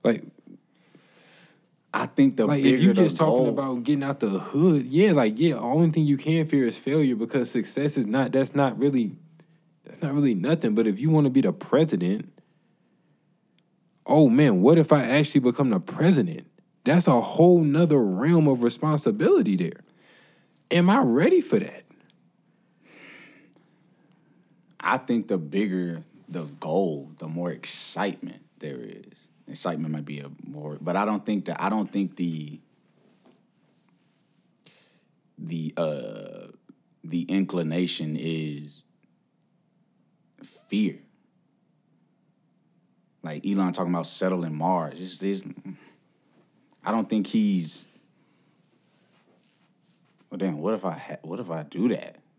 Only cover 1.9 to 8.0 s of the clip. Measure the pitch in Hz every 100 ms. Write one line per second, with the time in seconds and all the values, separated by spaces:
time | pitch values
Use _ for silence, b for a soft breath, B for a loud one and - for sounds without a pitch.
1.9 | - - - 139 - 110 143 139 131 185
2.9 | 202 170 - 156 123 127 113 135 123 120
3.9 | 147 139 135 107 95 - 143 180 151 123
4.9 | 143 208 160 113 110 165 135 117 147 170
5.9 | 160 151 135 151 165 156 143 123 110 -
6.9 | 151 143 117 117 139 117 120 101 - 147
7.9 | 147